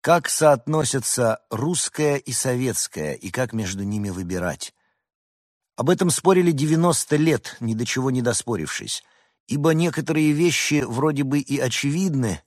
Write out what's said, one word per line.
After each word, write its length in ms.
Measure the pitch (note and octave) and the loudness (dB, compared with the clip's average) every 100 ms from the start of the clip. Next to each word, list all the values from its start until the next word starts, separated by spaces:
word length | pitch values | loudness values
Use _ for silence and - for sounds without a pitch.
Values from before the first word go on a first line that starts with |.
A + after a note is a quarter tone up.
Как 300 | - E3+ - | 4 2 2
соотносятся 1080 | - D#3 C#3 - D#3 C#3+ C#3 - - A#2+ A2 _ | 2 4 4 2 -2 0 -2 -2 0 2 0 _
русское 640 | A2 C#3+ F3 - - D3+ C#3+ | -4 -2 -2 -4 0 0 0
и 160 | - | -4
советское, 800 | B2 C3+ B2 B2+ A2 - - D2+ | -4 -2 0 -2 -2 -6 -6 -6
и 180 | C2+ G2 | -6 -8
как 220 | G#2+ B2+ | -6 -4
между 300 | A2+ G#2 G2 | -4 -6 -4
ними 260 | G2+ G#2+ G#2 | -4 -4 -4
выбирать? 680 | F#2 F2+ F#2 F2+ D2+ - _ _ _ _ _ _ _ _ _ _ - | -6 -4 -4 -4 -6 -12 _ _ _ _ _ _ _ _ _ _ -6
Об 140 | B2 | 0
этом 180 | F3+ F3+ | 2 2
спорили 440 | - - F#3 F3 | 2 4 4 4
девяносто 640 | D3+ D3+ D#3+ F3 D#3+ - D3 | 2 0 2 2 2 0 2
лет, 420 | D#3+ D3+ - - | 2 0 -2 -8
ни 140 | A#2 | -4
до 100 | A2+ | -4
чего 260 | A#2+ - C3 | -4 -2 -2
не 120 | B2+ | 0
доспорившись, 840 | A#2+ A#2 - G#2+ D2+ - G#1+ - _ _ _ _ _ | 0 -2 -4 -4 -4 -8 -8 -10 _ _ _ _ _
ибо 260 | C#3+ D3+ | 0 2
некоторые 580 | D#3 E3+ D#3 C#3 D#3 D#3 | 2 2 -2 -2 2 2
вещи 500 | D3 F3 D3 - D3+ | 4 2 2 0 0
вроде 400 | C#3 A#2 D3+ C#3+ | 0 0 0 0
бы 160 | C#3 C#3+ | 0 0
и 220 | C#3 C#3 | -2 -2
очевидны 840 | B2+ - C#3+ D3+ F#3+ C#3+ A#2+ E2+ | -2 -2 -2 0 0 0 0 -2